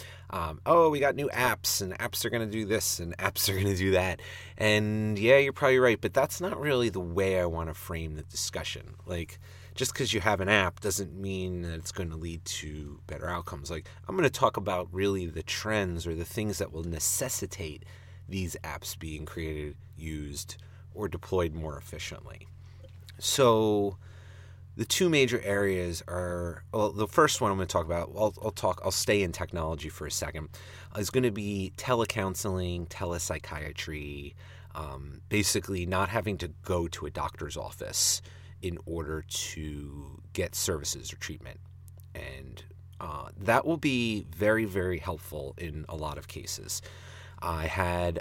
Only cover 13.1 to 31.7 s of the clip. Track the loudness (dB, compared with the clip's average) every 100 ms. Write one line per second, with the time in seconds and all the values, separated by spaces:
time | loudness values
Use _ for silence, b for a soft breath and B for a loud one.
13.1 | -8 -4 -4 -6 -8 -6 -8 -8 B -4
14.1 | 2 2 4 2 2 0 0 -2 2 2
15.1 | 2 0 -4 -4 -4 0 2 2 0 -2
16.1 | -4 -4 -2 -2 -2 -4 -4 -4 -2 0
17.1 | 0 0 -2 -4 -6 -8 -8 -14 B B
18.1 | B -6 -2 -2 -4 -8 -8 -8 -8 -8
19.1 | -6 -8 -6 -4 -4 -6 -10 -16 -10 -6
20.1 | -4 -6 -8 -10 -12 B B B -6 -4
21.1 | -4 0 2 2 0 -6 -6 -10 -10 -8
22.1 | -10 -14 -14 -16 -16 B B B B -16
23.1 | -4 0 8 8 8 6 6 4 -2 B
24.1 | B B B B B B -4 0 4 6
25.1 | 8 6 4 2 4 4 4 0 -2 -4
26.1 | -2 -2 -2 -2 -6 -4 2 2 2 2
27.1 | 6 6 6 2 2 2 2 2 0 0
28.1 | 2 2 2 -4 0 0 2 0 0 4
29.1 | 6 4 0 -4 -2 -2 -2 -6 -8 -6
30.1 | -4 -4 -4 -8 B B B B -4 0
31.1 | 4 2 2 -2 -2 -2